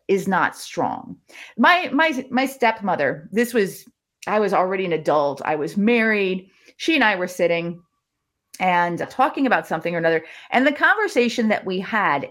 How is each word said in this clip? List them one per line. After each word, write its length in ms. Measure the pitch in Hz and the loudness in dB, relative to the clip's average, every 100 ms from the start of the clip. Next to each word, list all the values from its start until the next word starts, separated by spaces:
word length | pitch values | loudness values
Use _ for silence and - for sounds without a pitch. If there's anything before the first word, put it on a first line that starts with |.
| - | -2
is 200 | 196 175 | 0 2
not 280 | 180 135 - | 0 0 -4
strong. 600 | - 175 135 - - - _ - - - | -10 -4 -4 -4 -12 -20 _ -20 -14 2
My, 320 | 302 359 285 | 4 4 0
my, 320 | 277 320 262 - | 0 0 0 -4
my 160 | 247 269 | -2 -2
stepmother, 840 | - 226 - 196 160 135 151 - | 0 0 0 -2 0 0 -2 -4
this 240 | 196 240 247 | -2 0 0
was, 340 | 185 - - _ _ _ - | 0 -4 -18 _ _ _ -2
I 120 | 214 | 0
was 140 | 202 | 2
already 320 | 170 185 190 185 | 2 2 -2 -2
an 80 | |
adult. 480 | 156 165 151 143 135 - | -2 2 2 2 -2 -4
I 100 | 156 | -2
was 220 | 147 202 | -2 0
married. 680 | 208 240 220 208 190 190 - _ _ - | 2 2 2 2 0 -2 -8 _ _ -6
She 160 | - | 0
and 100 | 320 | 2
I 120 | 214 185 | 2 2
were 120 | 180 | -4
sitting 540 | - 170 170 170 170 _ _ _ _ _ _ _ - | 0 0 0 -2 -10 _ _ _ _ _ _ _ -4
and 400 | 185 175 175 165 - | 0 2 0 -2 -6
talking 380 | - 294 302 262 | 0 0 0 0
about 180 | 175 - | 0 0
something 300 | 165 170 170 | -4 -4 -2
or 20 | |
another. 260 | 165 160 - - - | 0 0 -2 -16 -2
And 160 | 240 277 | 2 2
the 40 | |
conversation 760 | 294 330 403 415 269 240 240 220 | 2 2 2 0 0 0 0 0
that 180 | 202 190 | 0 -2
we 140 | 185 | -6
had 500 | 185 220 180 143 - | -4 0 2 0 -2